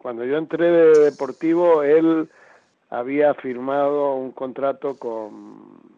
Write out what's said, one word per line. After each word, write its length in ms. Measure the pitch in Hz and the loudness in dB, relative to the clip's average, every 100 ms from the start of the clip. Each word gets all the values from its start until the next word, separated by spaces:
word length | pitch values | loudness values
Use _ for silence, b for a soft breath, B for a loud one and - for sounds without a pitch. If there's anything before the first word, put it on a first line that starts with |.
cuando 220 | 127 117 | -12 -8
yo 120 | 123 151 | -6 -6
entré 320 | 156 160 170 | -4 -2 2
de 280 | 170 160 156 147 | 4 6 6 4
deportivo, 720 | 147 135 123 160 165 175 160 | 0 -8 -4 -2 2 2 2
él 440 | 143 160 165 160 - b b b b b - | 4 4 4 0 -4 b b b b b -12
había 440 | 120 123 143 147 | -10 -6 0 0
firmado 800 | 139 131 123 131 143 143 147 143 | 0 -6 -8 -6 -2 -2 -2 -2
un 180 | 131 131 | -4 -8
contrato 640 | - 131 120 139 123 143 131 | -10 -12 -6 -6 -6 -8 -8
con, 800 | 120 113 107 107 104 104 101 - - | -10 -10 -12 -16 -20 -20 -20 -20 -20